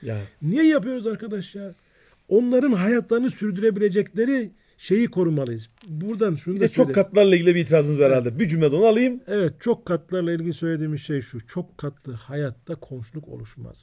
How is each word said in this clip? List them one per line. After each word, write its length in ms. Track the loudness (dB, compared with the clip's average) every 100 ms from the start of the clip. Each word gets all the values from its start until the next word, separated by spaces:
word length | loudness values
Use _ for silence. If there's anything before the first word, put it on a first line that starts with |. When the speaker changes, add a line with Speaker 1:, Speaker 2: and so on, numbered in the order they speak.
Speaker 1:
Ya. 140 | -10 -8 -10 _
Speaker 2:
Niye 260 | -2 4 4
yapıyoruz 400 | 4 0 -6 -6
arkadaş 480 | -8 -8 -10 -10 -14
ya? 200 | -16 -18 _ _ _ _ 2
Onların 440 | 2 4 2 2
hayatlarını 560 | 2 2 0 0 0 0
sürdürebilecekleri 1200 | -2 -6 0 0 2 0 0 -2 -2 0 0 -2 _ _ _
şeyi 300 | 0 2 2
korumalıyız. 600 | 0 0 0 -4 -8 -12 _ -14
Buradan 480 | -10 -8 -2 -2 -2
şunu 200 | -6 0
Speaker 1:
Bir 60 |
Speaker 2:
da 20 |
Speaker 1:
de 40 | 0
çok 80 | 2
Speaker 2:
söyleyeyim. 180 | 2
Speaker 1:
katlarla 420 | 2 2 4 6 6
ilgili 200 | 4 2
bir 40 |
itirazınız 400 | 2 2 2 4
var 60 | 4
Speaker 2:
Evet. 100 | 4
Speaker 1:
herhalde. 220 | 0 -2
Bir 80 | -2
cümlede 280 | 2 2 4
onu 100 | 4
alayım. 360 | 4 0 -2 -6
Speaker 2:
Evet, 260 | -2 -2 -2
çok 260 | -2 -2 -2
katlarla 460 | -6 -4 -4 -2
ilgili 220 | -4 -6
söylediğimiz 480 | -6 -4 -4 -4 -6
şey 200 | -6 -6
şu. 260 | -6 -14 -10
Çok 300 | -10 -10 -10
katlı 360 | -12 -12 -16
hayatta 600 | -16 -10 -8 -8 -10 -14 -14
komşuluk 520 | -12 -16 -14 -16 -16
oluşmaz 480 | -18 -18 -18 -18 -20